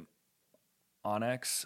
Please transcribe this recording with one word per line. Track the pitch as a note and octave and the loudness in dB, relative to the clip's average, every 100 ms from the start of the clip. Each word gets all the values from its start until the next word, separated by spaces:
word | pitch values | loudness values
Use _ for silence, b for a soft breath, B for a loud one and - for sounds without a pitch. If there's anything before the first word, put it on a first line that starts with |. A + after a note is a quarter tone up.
| D#2+ _ _ _ _ _ _ _ _ _ G#2 | -8 _ _ _ _ _ _ _ _ _ -2
onX | G#2+ A#2 B2+ - - | 2 2 0 0 -2